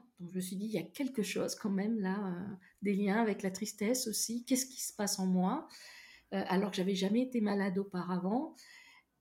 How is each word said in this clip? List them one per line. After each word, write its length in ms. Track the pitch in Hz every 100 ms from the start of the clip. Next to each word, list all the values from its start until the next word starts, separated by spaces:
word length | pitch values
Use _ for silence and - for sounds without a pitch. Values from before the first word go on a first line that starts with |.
| - -
Donc, 100 | 175
je 60 | 185
me 40 |
suis 160 | 185 196
dit, « 80 | 214
Il 60 |
y 60 | 208
a 40 |
quelque 400 | 165 - 262 226
chose 320 | 202 - -
quand 160 | - 208
même 300 | 196 208 226
là, 180 | 185 196
euh, 360 | 196 175 196 190 - -
des 120 | 196
liens 280 | 196 202 214
avec 200 | 226 202
la 80 | 190
tristesse 560 | 190 208 - 208 254 220
aussi. 380 | 208 - 233
Qu'est-ce 220 | - 254 -
qui 160 | -
se 100 | -
passe 260 | - 202 -
en 80 | 185
moi ? » 400 | 185 185 277 - - - - - - -
Euh, 80 | 196 -
alors 220 | 185 202
que 60 | 190
j'avais 160 | 185
jamais 260 | 185 190 226
été 220 | 254 240
malade 340 | 208 202 196 185
auparavant. 800 | 196 180 175 180 180 240 320 - - - - - _ _